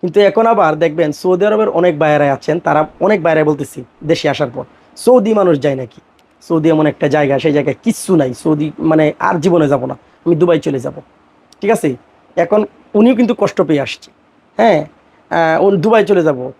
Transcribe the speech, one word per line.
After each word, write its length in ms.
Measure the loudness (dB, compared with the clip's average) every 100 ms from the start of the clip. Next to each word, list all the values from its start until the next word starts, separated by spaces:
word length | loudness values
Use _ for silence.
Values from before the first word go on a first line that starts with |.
কিন্তু 180 | -2 2
এখন 280 | 2 4 2
আবার 320 | 2 2 0
দেখবেন, 320 | -2 0 -4
সৌদি 340 | -2 -2 0 0
আরবের 240 | 0 0
অনেক 300 | 0 0 0
ভাইয়েরাই 300 | 0 2 0
আছেন, 300 | -2 -4 -4
তারা, 280 | 0 0 -2 -2
অনেক 240 | -2 0
ভাইয়েরাই 200 | 0 0
বলতেছে 400 | 0 -2 -6 -12 -18 _
দেশে 260 | -4 -2 -2
আসার 200 | -2 -4
পর, 100 | -6 -14 _ _ -6
"সৌদি 360 | 2 2 4
মানুষ 260 | 0 2 2
যায় 160 | 0 -4
নাকি? 260 | -8 -16 _ _ _ _
সৌদি 280 | -4 0 2
এমন 180 | 2 2
একটা 200 | 0 -2
জায়গা, 320 | 0 0 0
সেই 140 | 0
জায়গায় 220 | 0 -2 -4
কিচ্ছু 320 | -4 -4 0 0
নাই, 180 | 0
সৌদি 380 | -4 -2 -2 -2 -4
মানে 340 | 0 2 2 0
আর 200 | -2 0
জীবনে 280 | 0 2 2
যাব 180 | 0 -4
না, 120 | -12 _ _ -2
আমি 100 | 0
দুবাই 240 | 2 0
চলে 200 | -2 -6
যাব।" 140 | -8 -12 -20 _ _ _ _ _
ঠিক 100 | -2
আছে, 240 | -2 -2 -6 _ _ _ -4
এখন 300 | 0 0 -2 _ _
উনিও 220 | 2 2 2
কিন্তু 200 | 0 0
কষ্ট 240 | -4 -2
পেয়ে 200 | -2 -2
আসছে। 300 | -4 -10 -18 _ _ _ _ -2
হ্যাঁ, 280 | 2 2 -2 _ _ _ _
আহ, 340 | -2 0 2
ও 80 | 2
দুবাই 340 | 0 2 2 2
চলে 180 | 2
যাব। 280 | 2 -2 -6 -14